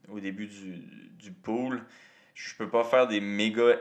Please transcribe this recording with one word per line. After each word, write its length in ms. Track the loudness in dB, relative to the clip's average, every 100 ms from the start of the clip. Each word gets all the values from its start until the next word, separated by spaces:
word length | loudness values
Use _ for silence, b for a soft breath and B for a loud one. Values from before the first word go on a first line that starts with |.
| -16
au 80 | -12
début 280 | -10 -10 -12
du, 360 | -12 -14 -14 -16 -20 -20 -20
du 140 | -20
pool. 500 | -12 -6 -4 -4 -6 -10 b b b b
Je 200 | -18 -16 -10
peux 120 | -2
pas 160 | 0
faire 240 | 4 4 4
des 140 | 0
méga 540 | -2 -2 0 4 4 4